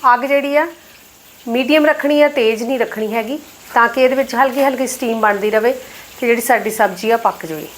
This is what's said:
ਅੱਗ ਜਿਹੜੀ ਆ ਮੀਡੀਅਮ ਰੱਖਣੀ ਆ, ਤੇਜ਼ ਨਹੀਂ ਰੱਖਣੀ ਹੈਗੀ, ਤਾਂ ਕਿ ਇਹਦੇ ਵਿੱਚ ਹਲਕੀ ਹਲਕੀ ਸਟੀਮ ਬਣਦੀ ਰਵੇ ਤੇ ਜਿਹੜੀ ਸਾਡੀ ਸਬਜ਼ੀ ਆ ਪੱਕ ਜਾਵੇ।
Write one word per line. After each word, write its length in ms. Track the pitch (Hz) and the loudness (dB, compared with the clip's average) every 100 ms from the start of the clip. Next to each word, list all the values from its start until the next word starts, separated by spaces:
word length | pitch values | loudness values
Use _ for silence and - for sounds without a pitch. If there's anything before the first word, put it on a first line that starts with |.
| 254 | 2
ਅੱਗ 60 | 240 | 2
ਜਿਹੜੀ 360 | 269 277 277 285 | 2 0 2 0
ਆ 120 | 330 339 - - - _ - - - | -2 -8 -20 -20 -20 _ -20 -16 -6
ਮੀਡੀਅਮ 380 | 233 240 302 302 | -4 2 2 2
ਰੱਖਣੀ 360 | 302 285 294 | 0 2 2
ਆ, 60 | 294 | 2
ਤੇਜ਼ 360 | 285 220 220 | 2 0 0
ਨਹੀਂ 160 | 233 262 | -4 -2
ਰੱਖਣੀ 340 | 226 - 214 | -4 -4 -6
ਹੈਗੀ, 260 | 226 220 302 - - - | -4 -6 -8 -12 -20 -2
ਤਾਂ 140 | 247 233 | 2 2
ਕਿ 140 | 247 | 4
ਇਹਦੇ 140 | 254 269 | 2 2
ਵਿੱਚ 200 | 269 240 | -2 0
ਹਲਕੀ 280 | 269 247 | 0 2
ਹਲਕੀ 240 | 277 254 254 | 0 0 -4
ਸਟੀਮ 320 | - 247 226 | -4 -4 0
ਬਣਦੀ 320 | 214 202 208 | 0 0 0
ਰਵੇ 220 | 214 226 254 - - - - | 0 0 -2 -8 -20 -20 -6
ਤੇ 80 | 240 | -2
ਜਿਹੜੀ 140 | 233 | 0
ਸਾਡੀ 300 | 240 233 214 | 2 0 0
ਸਬਜ਼ੀ 400 | 214 202 180 220 | 0 0 0 0
ਆ 60 | 226 | 0
ਪੱਕ 280 | 214 - 160 | 0 -4 -10
ਜਾਵੇ। 220 | 156 - | -12 -12